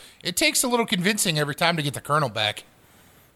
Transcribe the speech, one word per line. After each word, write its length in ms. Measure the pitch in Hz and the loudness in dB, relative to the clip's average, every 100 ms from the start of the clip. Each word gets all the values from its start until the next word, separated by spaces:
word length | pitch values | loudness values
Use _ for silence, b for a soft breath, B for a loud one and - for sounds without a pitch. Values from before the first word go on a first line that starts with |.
| B B | B B
it 140 | - 180 | -6 0
takes 260 | 311 - | 0 2
a 60 | 262 | 0
little 180 | 240 233 | 0 0
convincing 520 | 196 175 220 190 151 | 0 0 0 0 0
every 160 | 147 | -2
time 220 | 147 170 170 | 0 0 2
to 60 | |
get 120 | 143 | -2
the 60 | 127 | -4
Colonel 280 | - 147 139 | 0 0 0
back. 360 | 107 107 104 - _ b b b b b | 0 -2 -4 -12 _ b b b b b